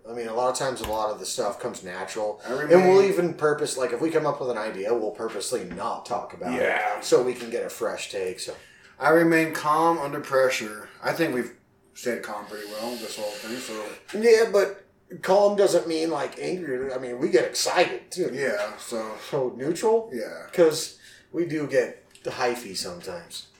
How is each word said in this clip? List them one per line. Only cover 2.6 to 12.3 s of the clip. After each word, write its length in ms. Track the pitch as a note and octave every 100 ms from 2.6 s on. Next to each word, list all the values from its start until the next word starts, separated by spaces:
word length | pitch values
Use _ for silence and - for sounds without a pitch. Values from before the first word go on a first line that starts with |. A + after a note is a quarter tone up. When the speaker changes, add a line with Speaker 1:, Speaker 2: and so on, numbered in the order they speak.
| D3+
Speaker 1:
we'll 80 | F3+ F#3 G3
Speaker 2:
remain 80 | G3
Speaker 1:
even 240 | E3+ F3
purpose, 420 | - D3+ D3 D3 C3
like, 160 | A#2+
if 80 | A#2
we 100 | D#3+
come 140 | D#3+
up 160 | D3 -
with 100 | C3
an 60 | A2
idea, 360 | A2 F#2+ G2+
we'll 160 | A#2 G#2
purposely 540 | - A2+ G2+ - A#2+
not 420 | F2+ F2 A2 - -
talk 260 | - -
about 200 | F2 -
Speaker 2:
Yeah. 460 | - - - - -
Speaker 1:
it 60 |
so 180 | - D3+
we 120 | B2+
can 160 | A#2 A#2
get 140 | A2+ -
a 20 |
fresh 420 | - A2+ - -
take, 300 | G2+ F#2 F#2
so. 140 | - - - - - -
Speaker 2:
I 120 | C3+
remain 420 | E3 E3 E3 D#3+
calm 460 | - D3+ D#3 E3+ E3
under 220 | C#3+ D3
pressure. 680 | - C3+ C3 - G#2+ G#2 - -
I 100 | B2
think 220 | C#3+ D#3
we've 180 | B2 A2+ - _ _ _
stayed 280 | - B2 A2
calm 240 | -